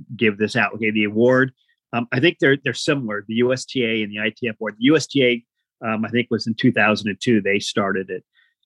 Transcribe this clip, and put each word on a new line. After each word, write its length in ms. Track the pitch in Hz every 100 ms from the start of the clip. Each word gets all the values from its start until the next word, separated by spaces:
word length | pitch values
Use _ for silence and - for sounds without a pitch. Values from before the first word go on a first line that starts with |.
| - 113
give 220 | 113 101
this 180 | 104 120
out. 180 | 101 104
Okay, 160 | 110
the 140 | 107 104
award, 460 | 107 123 127 131 - _ _ _
um, 140 | 123 120
I 80 | 127
think 180 | 170 170
they're, 180 | 147 139
they're 100 | 131
similar. 520 | - - 143 113 101 101
The 80 | 113
U 180 | 123
S 120 | 127 -
T 180 | 135
A 200 | 117 113
and 80 | 104
the 80 | 104
I 120 | 110 -
T 120 | 120
F 100 | 107
board. 180 | 107 107
The 80 | 127
U 100 | 156
S 120 | -
T 160 | 139
A, 640 | 123 120 - _ _ _ 117
um, 180 | 110 110
I 40 |
think 180 | 120 117
was 180 | 110 113
in 60 |
two 180 | 110 127
thousand 380 | 113 107 104 104
and 100 | 95
two, 200 | 127 110
they 180 | 98 101
started 500 | - - 98 95 95
it. 140 | 92 - _ _ _